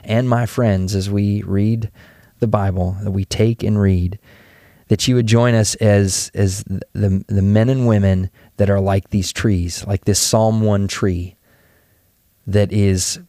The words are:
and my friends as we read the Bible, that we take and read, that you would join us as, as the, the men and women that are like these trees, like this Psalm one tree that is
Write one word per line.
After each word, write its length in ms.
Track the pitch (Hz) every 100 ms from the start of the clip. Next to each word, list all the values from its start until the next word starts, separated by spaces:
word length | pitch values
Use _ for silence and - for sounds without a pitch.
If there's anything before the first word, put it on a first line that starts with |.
and 240 | - 110 127
my 180 | 120 120
friends 480 | - 117 95 92
as 160 | 101 98
we 320 | 101 101 104
read 480 | 95 98 107 113 110 _ - _ _ -
the 80 | 113
Bible, 500 | 104 98 90 90 95
that 80 | 101
we 140 | 95
take 400 | 95 - 113 117
and 160 | 107 104
read, 400 | 98 92 90 101 _ - _ - _ _ -
that 220 | 107 -
you 80 | 123
would 100 | 110
join 280 | 117 120
us 200 | 113 107 -
as, 540 | 110 101 98 - -
as 300 | 98 98 98 - 95 -
the, 320 | - 101 95 -
the 160 | 101
men 260 | 98 107 120
and 200 | 135 120
women 420 | 104 98 92 92 _ - -
that 120 | 98
are 100 | 98
like 300 | 98 98 -
these 220 | 104 90
trees, 520 | - 113 92 87 - -
like 160 | 101
this 160 | - 95
Psalm 400 | - 110 110 110
one 260 | 107 101 98
tree 500 | - 101 87 90 - _ _ _ _ _ _ _ _ _ _ -
that 260 | 104 98
is 460 | 104 101 92 - -